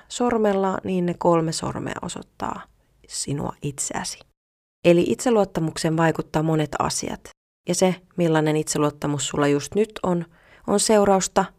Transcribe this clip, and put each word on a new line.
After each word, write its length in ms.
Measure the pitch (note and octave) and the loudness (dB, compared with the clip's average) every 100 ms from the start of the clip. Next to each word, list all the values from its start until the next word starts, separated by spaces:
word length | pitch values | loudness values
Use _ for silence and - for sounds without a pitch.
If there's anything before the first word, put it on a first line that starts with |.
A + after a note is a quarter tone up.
| - | -12
sormella, 720 | - A#3+ A#3 G#3+ G3 F#3+ F#3 | -4 0 2 2 2 0 -2
niin 220 | F#3+ F#3 F3 | -4 -2 -2
ne 80 | E3+ | 0
kolme 340 | F3 E3+ E3 | 2 2 2
sormea 420 | D#3+ - - - - | -4 -6 -8 -8 -8
osoittaa 600 | F3 - - - - - - _ _ _ _ | -10 -12 -16 -10 -8 -8 -12 _ _ _ _
sinua 440 | - - C#3+ F3 - | -10 -6 -6 -6 -8
itseäsi. 560 | D3 C3+ - - F#3 - - _ _ _ _ _ | -8 -6 -6 -6 -8 -12 -18 _ _ _ _ _
Eli 200 | F3 F3 - | 4 4 4
itseluottamukseen 880 | A3+ B3+ A3 G3 - D#3+ - E3 D#3+ | 0 2 2 2 0 -4 -2 -2 2
vaikuttaa 460 | E3 D#3 - D#3 | 2 0 -4 -2
monet 280 | D#3+ D#3 D3+ - | 0 0 0 -2
asiat. 420 | - - - - - - _ _ - | -2 -4 -6 -10 -14 -20 _ _ -6
Ja 60 | |
se, 200 | F3 F#3 F3 _ - | 0 0 0 _ -2
millainen 400 | E3+ D#3+ D#3 D3+ | 0 2 2 0
itseluottamus 720 | D#3 D#3 D3 D3 D3+ D3 - | 0 0 0 -2 -4 -4 -4
sulla 180 | - C#3+ | 0 2
just 280 | C#3+ C#3 | 2 0
nyt 180 | G3+ G#3+ - | -2 -2 -2
on, 220 | F#3 F3 E3 _ _ - - | -2 -2 -4 _ _ -14 -2
on 140 | G3+ | 0
seurausta 640 | - G#3+ G3+ F#3+ F#3 - F#3 | 4 4 6 4 2 0 -2